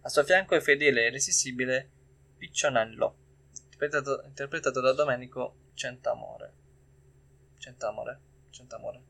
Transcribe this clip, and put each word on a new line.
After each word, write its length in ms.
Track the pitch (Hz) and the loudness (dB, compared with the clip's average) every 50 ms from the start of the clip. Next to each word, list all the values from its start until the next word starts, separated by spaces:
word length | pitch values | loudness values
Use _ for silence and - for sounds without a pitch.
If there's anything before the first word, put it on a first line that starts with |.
A 80 | _ 135 | _ 2
suo 140 | - 151 143 | 2 2 4
fianco 320 | - 185 185 190 - 185 | 6 4 4 4 4 2
è 60 | 156 | 2
fedele 420 | - 156 143 143 147 143 131 120 117 | 6 4 4 6 6 4 4 4 2
e 40 | |
irresistibile 800 | 117 123 139 - - - - - 135 123 123 127 127 127 131 135 - _ _ _ _ - _ _ _ _ | 2 0 -2 -2 0 0 0 0 -2 -4 -4 -2 0 0 -2 -2 -6 _ _ _ _ -20 _ _ _ _
Piccionello, 800 | _ - - - - - 143 127 117 110 113 110 113 - - - _ - _ _ _ _ _ - - _ | _ -20 -8 -4 0 0 4 4 4 2 2 0 -2 -2 -2 -2 _ -20 _ _ _ _ _ -20 -20 _
interpretato, 600 | _ - - 147 147 147 147 135 139 135 - - | _ -6 -6 -4 0 0 -2 0 0 -4 -4 -4
interpretato 560 | 139 - - 139 143 160 165 - 139 127 135 | -14 -10 -10 -8 -6 -6 -2 -2 -2 -2 2
da 120 | 127 131 131 | 2 2 4
Domenico 760 | 147 147 143 127 123 123 123 - 127 123 - - _ _ _ _ | 4 2 0 0 -2 -4 -10 -8 -8 -8 -8 -10 _ _ _ _
Centamore. 800 | - - 127 123 127 - 120 120 117 - - - - - - _ _ _ _ _ _ _ _ _ _ _ - _ - _ _ - _ - _ - | -10 -10 -10 -10 -6 -6 -6 -4 -4 -8 -14 -14 -16 -16 -18 _ _ _ _ _ _ _ _ _ _ _ -20 _ -20 _ _ -20 _ -20 _ -20
Centamore? 600 | _ - 131 127 _ - 107 107 113 117 117 135 139 _ _ - _ _ _ | _ -20 -20 -12 _ -6 -6 -6 -6 -10 -10 -10 -12 _ _ -20 _ _ _
Centamore, 540 | - - 123 123 117 110 117 117 - - - | -20 -20 -20 -18 -18 -12 -12 -12 -12 -14 -20